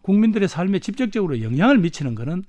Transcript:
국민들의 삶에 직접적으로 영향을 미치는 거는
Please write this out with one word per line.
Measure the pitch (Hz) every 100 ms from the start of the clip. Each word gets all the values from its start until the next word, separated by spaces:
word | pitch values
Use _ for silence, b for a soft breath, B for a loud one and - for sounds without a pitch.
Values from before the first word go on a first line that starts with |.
국민들의 | - 202 226 214 196
삶에 | 160 185 196
직접적으로 | - 196 247 220 180 123
영향을 | 110 127 226 269
미치는 | 170 - 139
거는 | 110 127 175